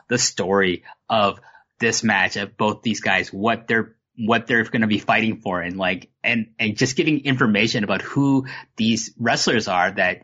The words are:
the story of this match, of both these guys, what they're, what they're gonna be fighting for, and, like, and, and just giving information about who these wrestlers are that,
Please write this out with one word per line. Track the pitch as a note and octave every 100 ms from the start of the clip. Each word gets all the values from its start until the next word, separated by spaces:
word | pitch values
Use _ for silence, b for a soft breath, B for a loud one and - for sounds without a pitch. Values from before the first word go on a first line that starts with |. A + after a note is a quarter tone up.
| -
the | B2
story | - - F#2 G2 F#2 F2 B B -
of | A2+ G2+ - B B B -
this | A#2 A#2
match, | A2 G2 F#2 G#2
of | G2+ -
both | G#2+ G2+
these | A#2 G2+
guys, | G#2+ F#2 F2+
what | G2 A2 A2+ -
they're, | A2+ G#2+ _ _ -
what | G#2+ A#2 A#2
they're | A#2 A2
gonna | A#2 A2
be | G2+
fighting | - A2 A2 G#2
for, | G#2 F2+
and, | F2 F#2+
like, | F#2 F2 - _
and, | - A#2+ G#2+ -
and | G#2+ G#2
just | B2+ -
giving | D#3+ D3
information | C#3 B2+ A#2+ G#2 A#2 A#2+
about | G#2 F#2+
who | - C#3 C#3 C3+ C3 B B -
these | A2+ A2 - -
wrestlers | A#2 D3 - A#2+ G2+
are | F2+ F#2
that, | G2+ F2+ F#2